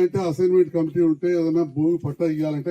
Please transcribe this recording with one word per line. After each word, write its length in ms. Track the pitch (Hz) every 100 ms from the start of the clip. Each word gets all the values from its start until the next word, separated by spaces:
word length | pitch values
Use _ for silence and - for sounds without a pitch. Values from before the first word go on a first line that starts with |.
అంటే 160 | 180 190 175
అసైన్‌మెంట్ 420 | 151 180 185 160 170
కమిటీ 240 | 160 170 170
ఉంటే 200 | 147 175 175
ఏదైనా 260 | 165 165 156
భూమి 220 | 135 160 170
పట్టా 220 | 143 143 170 156
ఇవ్వాలంటే 340 | 156 147 175